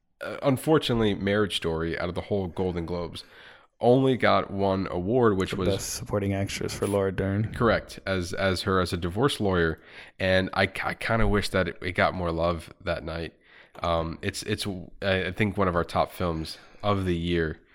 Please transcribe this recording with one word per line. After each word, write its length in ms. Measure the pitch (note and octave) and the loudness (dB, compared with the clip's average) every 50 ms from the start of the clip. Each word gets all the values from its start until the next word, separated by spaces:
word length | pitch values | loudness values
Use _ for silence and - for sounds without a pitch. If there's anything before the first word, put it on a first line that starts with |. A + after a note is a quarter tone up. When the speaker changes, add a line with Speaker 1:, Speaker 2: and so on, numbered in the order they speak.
| _ _ _ _ - | _ _ _ _ -10
Speaker 1:
uh, 160 | E2+ G#2 - - | -10 -8 -2 0
unfortunately, 720 | C#3+ C3 B2 - D3+ D#3+ D3+ - - B2+ A#2 A2+ G#2+ G2 | 2 2 2 2 4 4 4 4 2 2 2 2 2 2
Marriage 420 | F#2 F#2+ G2 G2+ G#2+ G#2+ G2 - | 0 0 2 2 2 2 0 -2
Story, 400 | - - E2+ E2 D#2+ E2 E2 D#2+ | -2 -2 -2 -2 0 -2 -2 -2
out 120 | - - F2 | -2 -4 -4
of 80 | E2+ | -4
the 60 | F#2+ - | -6 -4
whole 260 | - G#2+ G2+ F#2+ F2+ | -2 -2 -2 -2 -4
Golden 360 | D#2+ - F#2+ F#2 E2+ F2 E2 | -4 -2 -2 -2 -2 -2 -4
Globes, 380 | D#2+ F2 F2 E2+ D#2+ - - - - - - - - - - - _ _ _ | -4 -6 -6 -6 -8 -10 -12 -16 -18 -20 -20 -20 -20 -20 -20 -20 _ _ _
only 360 | - A#2 B2 C3+ C3+ C3+ C3 | 4 6 6 6 6 4 2
got 320 | A2 - G2+ G2 G2 - - | 4 4 4 4 4 2 -2
one 380 | - G2 G2 G2 F#2+ F#2+ F#2+ - - | -2 0 0 2 2 0 0 -2 -4
award, 440 | F2 F2+ F#2+ A#2 C3 A#2+ A2+ G#2 | -4 -2 0 2 4 4 4 4
which 140 | F#2 F#2 F2 | 4 0 -2
Speaker 2:
The 60 | - | -2
Speaker 1:
was 120 | E2+ F#2 F2+ | 0 0 0
Speaker 2:
Best 260 | G2 F#2+ - - - | 0 0 -4 -6 -8
Supporting 380 | - - - - G#2 G2+ G2+ G2 | -8 -6 -4 -4 -2 0 0 0
Actress 380 | F#2+ G2+ G2 - - - G2 - | 0 0 -2 -2 -4 -6 -6 -4
for 140 | - - | -2 -2
Laura 240 | G2+ G2+ G2+ G2 G2 | 0 2 2 2 0
Dern. 420 | F#2 F#2 G2 G2 G2 G2+ G#2+ G2+ - | 0 0 0 0 0 0 -2 -2 -2
Speaker 1:
Correct, 460 | - B2 A#2 G2+ E2+ - - - - - | 0 2 4 4 2 0 -4 -12 -10 -6
as, 260 | G2 F#2+ F#2 F2 E2+ F2+ | -4 -2 -2 -2 -4 -4
as 300 | - F#2+ G2 F#2 F2 - | -2 0 0 0 0 0
her 180 | G#2 F#2+ F#2 | 0 2 2
as 120 | F2+ F2 - | 2 0 -2
a 40 | |
divorce 440 | F2 E2+ F2 E2+ G#2 B2+ C#3+ - - | -4 -4 -4 -2 0 0 0 0 0
lawyer. 400 | A2 G2 F#2 F2 E2+ D#2+ D#2 - - - - - - - - - | 0 2 2 4 2 2 0 -2 -8 -16 -20 -20 -20 -20 -8 -4
And 300 | F#2+ F#2+ F#2 F#2 F#2+ F#2 - | 0 2 2 2 2 2 0
I, 140 | - G2 G2+ - - - | 0 0 0 0 -4 -6
I 100 | - F2+ | -6 -6
kinda 320 | - - - A2+ A2+ A2 | -6 -4 -2 2 2 4
wish 220 | G#2 G#2 G#2 F#2+ - | 4 4 2 0 2
that 180 | - F#2+ F2+ | 0 0 0
it, 120 | E2+ - - - | 0 -2 -6 -8
it 100 | F#2 F2+ | -4 0
got 220 | - G2+ E2+ D2 | 2 2 2 2
more 160 | F#2 F2+ E2+ | 0 -2 -2
love 420 | E2+ D#2+ E2 F2 F2 E2 - - - - - | 0 0 0 0 0 -2 -6 -12 -18 -8 -4
that 180 | F#2+ E2+ D#2 - | -4 -4 -4 -4
night. 300 | D#2+ D#2+ E2+ E2 D#2+ - _ _ _ - - - _ _ - - | -6 -6 -6 -8 -8 -10 _ _ _ -20 -20 -20 _ _ -6 -2
Um, 380 | F2 E2+ E2 E2 E2 E2 - - | 0 0 0 0 -2 -4 -6 -6
it's, 220 | G2+ - - - | -6 -6 -6 -6
it's, 240 | - A2 G#2 - G#2 F#2+ F2+ E2+ - - - - | -4 -4 -4 -4 -6 -8 -8 -10 -14 -12 -6 -2
I, 220 | G2 F#2+ F#2+ F2+ | 0 0 2 0
I 80 | F2+ F#2 | -2 0
think 240 | - A2 G#2 F2+ | 0 0 0 2
one 100 | G2 G2 | 2 0
of 80 | F#2 E2+ | 2 2
our 80 | F2 E2+ | 2 0
top 300 | - - F#2 D#2+ - - | 0 0 0 0 0 -2
films 460 | - F#2 F2 E2 D#2+ D#2+ D#2 - - - - - - - | -2 -2 -2 -2 -2 -4 -8 -10 -14 -18 -20 -18 -6 -2
of 220 | G#2 G#2 G2 F#2+ | 0 0 0 2
the 100 | F#2 F2 | 0 0
year, 420 | E2+ E2+ F2 F2 E2+ E2 D#2 D2+ - - _ _ | 0 0 0 0 0 0 0 -4 -8 -12 _ _